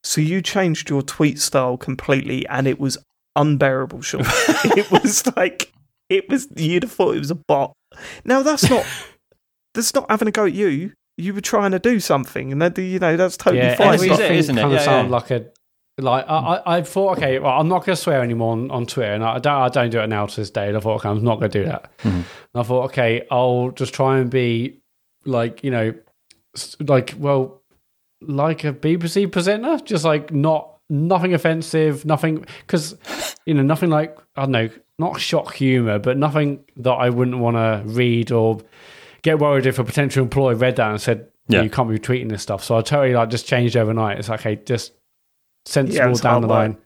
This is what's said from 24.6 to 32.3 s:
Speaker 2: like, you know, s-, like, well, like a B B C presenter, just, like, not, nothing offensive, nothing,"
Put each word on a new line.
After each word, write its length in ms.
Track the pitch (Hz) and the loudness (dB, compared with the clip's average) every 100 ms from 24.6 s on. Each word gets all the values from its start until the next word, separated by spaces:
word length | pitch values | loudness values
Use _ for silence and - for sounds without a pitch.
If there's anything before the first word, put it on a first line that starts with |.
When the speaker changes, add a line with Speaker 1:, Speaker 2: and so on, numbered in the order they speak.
| 127 - _ _ _ _ 143 | -4 -8 _ _ _ _ -4
Speaker 2:
like, 380 | 123 117 113 | -2 -2 -4
you 60 | 139 | -4
know, 220 | 123 110 113 _ _ _ _ _ - | 0 -2 -4 _ _ _ _ _ -16
s-, 200 | - - | -16 -10
like, 340 | 147 131 - - | 2 2 2 -6
well, 440 | 143 139 131 - _ _ _ _ _ _ | 0 0 0 -8 _ _ _ _ _ _
like 420 | 156 139 151 160 | -6 -2 0 0
a 100 | 151 | -4
B 220 | 131 156 170 | -2 0 0
B 120 | 170 | 0
C 200 | 196 202 | 0 0
presenter, 500 | 196 175 214 254 311 - | 0 0 0 0 -4 -2
just, 180 | 190 160 | 0 2
like, 280 | 151 147 | 0 0
not, 460 | 151 156 156 - - _ | 0 2 0 -2 -20 _
nothing 440 | 147 165 185 185 175 | -2 2 2 2 2
offensive, 680 | 165 160 160 160 156 143 156 | 2 -2 -2 0 0 0 -2
nothing," 380 | 151 160 | 0 0